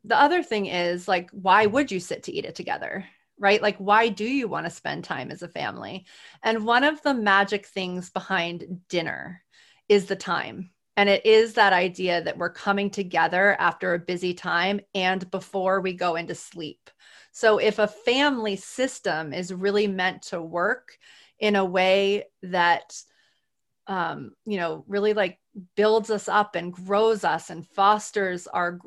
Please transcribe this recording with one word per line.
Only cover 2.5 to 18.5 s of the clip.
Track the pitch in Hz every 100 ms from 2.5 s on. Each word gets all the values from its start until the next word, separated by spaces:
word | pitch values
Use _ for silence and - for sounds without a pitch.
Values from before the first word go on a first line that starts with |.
together, | - 180 - - 190 - _ _ -
right? | 196 208
Like, | 208 196
why | 196 214 233
do | 202
you | 220 277 226
wanna | 151 165
spend | - - 156
time | - 139 127
as | 151
a | 175
family? | 165 123 120 101 180 _ - - -
And | 226 226
one | 214 240
of | 294 302
the | 294
magic | 254 208 196 202 202 -
things | 196 185 180 180
behind | 185 - 190 170 170 170 180 -
dinner | 175 160 - - 180 _ _ _ _ -
is | 202 185
the | 185
time. | - 160 120 - 180 _ _ -
And | 202
it | 196 220
is | 220 226
that | 214 202
idea | 185 185 180 185 170
that | 160 -
we're | 175
coming | - 202 196 202
together | 196 185 170 165 180 202 -
after | 170 - 185
a | 175
busy | 175 180 185
time | 175 180 170 185 202 -
and | 196 185 190 180
before | 185 - 196 185 190
we | 185
go | 180 175 165
into | 170
sleep. | 160 - 165 156 - - _ _ - _
So | - 226 214
if | 220 214
a | 208
family | - - 254 294 254 214